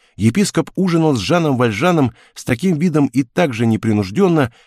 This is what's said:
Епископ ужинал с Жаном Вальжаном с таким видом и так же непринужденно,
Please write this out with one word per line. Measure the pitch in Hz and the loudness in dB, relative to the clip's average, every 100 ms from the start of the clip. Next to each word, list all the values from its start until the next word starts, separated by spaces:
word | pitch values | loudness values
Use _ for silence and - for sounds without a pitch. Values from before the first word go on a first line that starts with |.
| _ - | _ -2
Епископ | 110 190 196 - 170 | 0 0 0 -2 -4
ужинал | - 185 165 160 | -2 -2 2 2
с | 131 | 0
Жаном | 90 175 160 123 | 0 0 0 0
Вальжаном | 123 101 170 170 127 - _ | 0 0 0 2 0 -4 _
с | - | -14
таким | - 123 190 151 | -6 -2 -2 0
видом | 180 151 143 | 0 0 0
и | 131 | -2
так | 139 - 170 | -4 -2 -2
же | 110 | 0
непринужденно, | 117 110 113 104 95 120 196 165 123 - | 0 0 0 -2 -2 0 2 2 0 -4